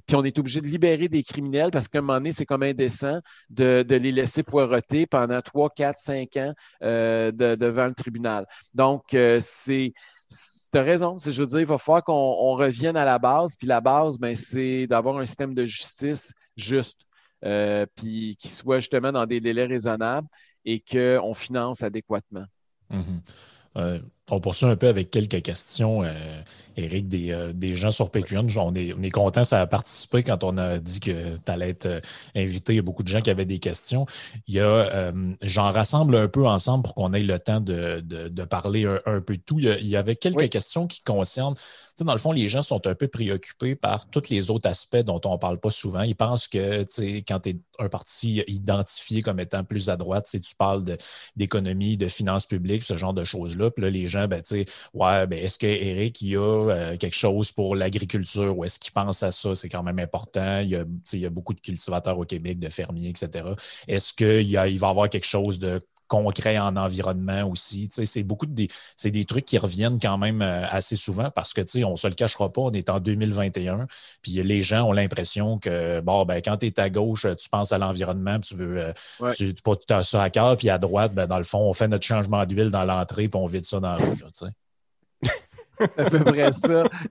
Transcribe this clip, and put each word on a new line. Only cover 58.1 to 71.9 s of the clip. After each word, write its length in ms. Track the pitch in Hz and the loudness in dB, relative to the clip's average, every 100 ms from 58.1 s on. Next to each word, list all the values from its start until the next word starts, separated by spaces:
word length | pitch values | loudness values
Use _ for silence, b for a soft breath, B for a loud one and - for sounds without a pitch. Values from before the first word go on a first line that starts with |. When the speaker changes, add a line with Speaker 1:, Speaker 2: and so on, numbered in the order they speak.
| 104 90 104 101 92 | -4 -4 -2 0 -2
Speaker 2:
ou 80 | |
est-ce 140 | 87 - | -4 -6
qu'il 140 | - | -6
pense 300 | 104 101 92 | -2 -2 0
à 80 | 95 | -2
ça ? 220 | - 101 | -2 -2
C'est 140 | 95 87 | -4 -4
quand 140 | 87 | -6
même 160 | 90 90 | -4 -4
important. 600 | 87 90 110 95 95 98 | -4 -6 -6 -4 -2 0
Il 80 | 101 | 0
y 80 | 90 | -2
a, 80 | |
tu 60 | 82 87 | -4 -8
sais, 120 | - 98 | -8 -6
il 60 | |
y 40 | 87 | -6
a 40 | |
beaucoup 240 | 85 - | -6 -6
de 60 | 95 | -8
cultivateurs 580 | - 87 - 87 92 90 | -8 -8 -4 -4 -2 -4
au 60 | |
Québec, 340 | 85 87 85 90 | -4 -6 -6 -6
de 100 | 80 | -6
fermiers, 420 | 85 82 85 87 | -8 -8 -6 -6
et 60 | 85 | -6
cetera. 400 | 82 85 87 101 B B B | -8 -8 -8 -8 B B B
Est-ce 240 | 98 - | -2 -2
qu'il 360 | - 107 110 104 | 2 4 6 4
y 80 | 101 | 2
a, 120 | 95 | 2
il 100 | 98 | 2
va 100 | 95 | 2
y 20 | |
avoir 180 | 95 104 | 4 2
quelque 180 | 98 - | 2 -2
chose 320 | 101 101 92 | 0 -2 -2
de 200 | 92 90 - _ - | -2 -4 -6 _ -2
concret 500 | 107 104 - 110 107 | 2 2 0 0 2
en 180 | 101 95 | 2 0
environnement 680 | 95 92 92 92 95 98 | 0 -2 -2 -2 -2 -2
aussi ? 440 | 101 87 - 98 104 | -2 -2 -4 -6 -6
Tu 80 | - | -4
sais, 100 | 110 | -4
c'est 160 | 113 | -2
beaucoup 240 | 98 107 151 | -2 -4 -4
de 60 | |
des, 140 | 123 101 B B B | -2 -2 B B B
c'est 140 | 104 | -2
des 140 | 104 | 0
trucs 200 | 101 123 - | 0 -2 2
qui 100 | 113 | 2
reviennent 400 | 98 90 117 120 | 2 0 0 2
quand 200 | 104 98 | 0 0
même, 240 | 104 110 | 0 0
euh, 240 | 98 90 87 | 0 0 -2
assez 280 | 95 - 110 | -2 -2 -2
souvent 340 | - 95 139 | -2 -2 -2
parce 220 | - - | -4 -4
que, 60 | - | -2
tu 60 | 90 123 | -2 0
sais, 40 | |
on 120 | 107 | 0